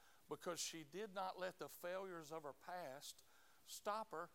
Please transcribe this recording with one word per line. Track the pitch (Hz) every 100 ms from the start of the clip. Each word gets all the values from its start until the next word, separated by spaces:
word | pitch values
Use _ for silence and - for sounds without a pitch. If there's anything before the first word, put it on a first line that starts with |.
| - - -
because | 151 185 165
she | - 165 147
did | 165 214
not | 190 190 185
let | 185 -
the | 147
failures | - 175 185 190 170 147
of | 160
her | 147 127 -
past | 180 156 135 - - - - - - -
stop | - 208 214 220
her | 160 170